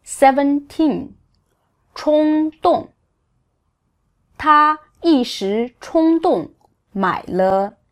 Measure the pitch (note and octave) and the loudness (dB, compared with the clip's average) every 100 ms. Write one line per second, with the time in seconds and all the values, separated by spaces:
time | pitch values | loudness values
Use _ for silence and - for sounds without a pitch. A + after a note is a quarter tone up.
0 | - - C4+ C4+ C#4+ C#4+ C#4+ - D#4 F3+ | -20 2 2 4 0 -2 -4 -2 -2 -2
1 | - - _ _ _ _ _ _ _ - | -8 -18 _ _ _ _ _ _ _ -6
2 | - D4+ D4+ D#4 D#4 - F4+ D4+ - _ | 0 2 2 0 -2 -2 0 0 -4 _
3 | _ _ _ _ _ _ _ _ _ _ | _ _ _ _ _ _ _ _ _ _
4 | _ _ _ - D#4 D4+ D4+ D#4 _ _ | _ _ _ -6 0 2 2 0 _ _
5 | E4+ C#4+ A#3+ - G3 G#3+ A#3+ - - E4 | 0 0 0 -6 -4 -4 -4 -10 -4 0
6 | D#4+ E4 E4+ G3 - _ _ _ _ G3 | 2 2 0 -2 -4 _ _ _ _ -4
7 | F#3 - - F3+ F#3+ F#3+ G3+ - _ | -4 -4 -4 -2 0 0 -2 -8 _